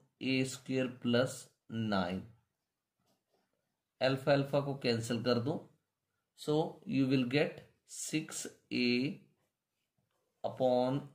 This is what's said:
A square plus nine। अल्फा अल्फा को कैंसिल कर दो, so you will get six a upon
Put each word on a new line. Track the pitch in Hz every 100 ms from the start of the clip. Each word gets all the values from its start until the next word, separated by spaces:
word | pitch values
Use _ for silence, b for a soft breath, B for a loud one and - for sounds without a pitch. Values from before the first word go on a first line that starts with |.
| _ -
A | 127 131
square | 131 - - 131 127 -
plus | 120 120 131 - - _ -
nine। | 113 110 98 87 92 - - _ _ _ _ _ _ _ _ _ _ _ _ _ _ _ -
अल्फा | 131 135 147
अल्फा | 143 139 143 143
को | 139
कैंसिल | 127 117 113 117
कर | 123 120 120
दो, | 175 - _ _ _ _ _ _ -
so | - 151 170 - -
you | 135 131
will | 135 120
get | 143 175 - - _ -
six | - - 156 156 - - - _
a | 123 123 120 139 196 - _ _ _ _ _ _ _ _ _ _ _
upon | 113 - 127 123 127 139 -